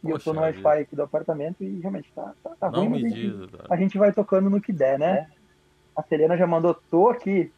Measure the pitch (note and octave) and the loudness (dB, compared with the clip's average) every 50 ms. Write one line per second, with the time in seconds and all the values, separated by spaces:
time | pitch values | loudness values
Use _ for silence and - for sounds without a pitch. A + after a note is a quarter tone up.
0 | - D#3+ D#3+ D3+ - D#3+ D#3 D#3 D#3+ D#3+ D#3 D3 - D#3 D3 D3+ D3 _ - D3 | -4 -4 -6 -4 -4 -4 -2 0 0 -2 -2 2 2 4 4 4 0 _ -4 -6
1 | D3 C#3 - G3+ E3 - D#3+ D3 C#3+ D#3+ F3+ _ G3 F#3+ G3 F#3 E3 F#3+ G3 F#3 | -6 -2 -2 -4 -2 -2 -4 -4 -4 -6 -6 _ -10 -10 -8 -8 -8 -8 -8 -8
2 | D3 _ _ - G3 G3+ - _ _ - - _ - F#3 - - F#3+ A3+ B3 - | -12 _ _ -14 -14 -14 -14 _ _ -16 -10 _ -6 -4 -2 0 0 0 0 -2
3 | A#3 A#3 A3 - A#3 G3+ G3+ G3 F#3 - - - - - F3+ E3+ F#3+ G3 - G3 | -2 -4 -4 -4 -6 -6 -6 -8 -14 -16 -16 -20 -4 -4 0 0 0 0 2 4
4 | G#3 G3+ G3 - G3+ - - F#3+ F#3+ G3 G3 G#3 G#3 - G3+ D#3 C3+ C3 C#3 C3+ | 2 4 4 2 0 2 2 2 2 2 2 0 0 -2 -2 0 2 2 2 2
5 | D3 E3+ F#3+ - D#3+ - _ _ _ _ _ _ _ _ _ _ _ _ _ - | 2 0 0 0 -2 -6 _ _ _ _ _ _ _ _ _ _ _ _ _ -10
6 | D3+ _ E3 D3+ D#3 D#3+ F3+ F3 F#3 E3+ E3+ E3 E3 F3 E3 - _ _ - E3 | -4 _ 2 2 4 2 4 2 2 2 2 2 2 2 0 0 _ _ 2 4
7 | F#3 A#3+ A#3+ A#3+ - F#3+ G3 F#3+ E3 E3 _ | 4 4 4 0 -2 -2 0 0 0 -2 _